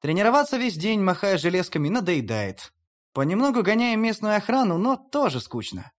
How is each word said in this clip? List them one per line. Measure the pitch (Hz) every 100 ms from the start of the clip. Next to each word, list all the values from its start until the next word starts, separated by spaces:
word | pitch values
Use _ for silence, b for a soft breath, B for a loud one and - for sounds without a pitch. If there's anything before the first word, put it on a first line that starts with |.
Тренироваться | 151 165 208 262 285 262
весь | 247 165
день, | 185 220
махая | 190 180 202 190
железками, | 165 180 180 160 147
надоедает. | 226 185 170 113 113 101 95 - _ _ _ _
Понемногу | - 139 190 269 247
гоняем | 190 220 240 220
местную | 226 214 214 208
охрану, | 202 254 240 170
но | 220
тоже | 262 - 285 269 127
скучно. | - 120 107 92 82